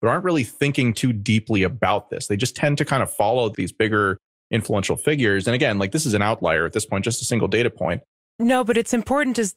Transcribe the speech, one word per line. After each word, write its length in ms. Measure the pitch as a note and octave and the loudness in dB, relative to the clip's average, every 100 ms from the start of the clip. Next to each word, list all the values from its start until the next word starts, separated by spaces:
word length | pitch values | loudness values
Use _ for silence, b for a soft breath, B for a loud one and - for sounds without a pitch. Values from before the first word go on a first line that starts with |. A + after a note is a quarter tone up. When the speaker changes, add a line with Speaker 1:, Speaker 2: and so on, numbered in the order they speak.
Speaker 1:
but 80 | A2+ | 0
aren't 160 | D#3+ | 2
really 200 | F#3 D#3+ | 2 0
thinking 480 | A#2 - C#3+ C#3+ B2 | -2 -2 0 2 0
too 200 | G#2+ B2+ | 2 0
deeply 500 | A2 G2+ A2 - G#2 | 0 2 0 2 2
about 460 | F#2 - F#2+ G2+ - | 0 0 0 0 -4
this. 160 | - - | -8 -4
They 80 | G2+ | -2
just 200 | B2+ - | -2 0
tend 220 | D3+ C#3+ | 0 0
to 60 | D3 | 0
kind 160 | C3+ | 0
of 80 | G#2 | 0
follow 380 | - G#2 B2+ A2+ | 0 0 2 0
these 240 | - F#2 | -2 -6
bigger 460 | - A2 G#2+ G2 F#2 _ _ _ | -2 0 2 0 -2 _ _ _
influential 460 | A2+ - G#2 F#2 - | -2 0 -2 0 -2
figures. 500 | - D3+ A2 G2 A2 | 0 2 2 2 0
And 80 | |
again, 240 | B2 C#3+ G2+ | 0 0 0
like, 140 | G2 | -2
this 120 | D#3 | -2
is 80 | C#3+ | 0
an 80 | G#2 | 0
outlier 440 | G#2 A2+ E2+ D#2+ E2 | 0 0 0 0 0
at 60 | |
this 120 | A2 | -2
point, 200 | - G2 | -4 -2
just 180 | A2+ A#2 | -2 -4
a 20 | - | -2
single 220 | A#2 F#2 | -2 0
data 220 | G#2+ A#2 | 0 0
point. 320 | - D#2 - - _ _ - | -2 -4 -4 -8 _ _ -2
Speaker 2:
No, 260 | A#3 B3+ | 0 2
but 120 | A3+ A#3 | 2 0
it's 160 | A3+ | 0
important 440 | A#3+ - C4+ C4+ A#3+ | -2 0 0 0 -2
to, 180 | G#3 | -4